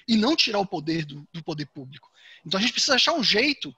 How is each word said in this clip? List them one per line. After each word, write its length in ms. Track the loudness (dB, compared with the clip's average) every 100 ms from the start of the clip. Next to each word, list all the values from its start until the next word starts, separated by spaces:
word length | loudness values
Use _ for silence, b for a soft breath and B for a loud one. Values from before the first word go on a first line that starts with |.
| 0
e 80 | 2
não 200 | 4 2
tirar 240 | 2 0
o 60 | -2
poder 380 | -4 -4 -4 -4
do, 220 | -10 -14
do 100 | -12
poder 220 | -8 -8 -10
público. 420 | -12 -16 -18 -20 B B B -6
Então 140 | -2
a 20 |
gente 120 | 0
precisa 200 | 0 2
achar 200 | 2 2
um 100 | 2
jeito 500 | 2 2 2 0 -8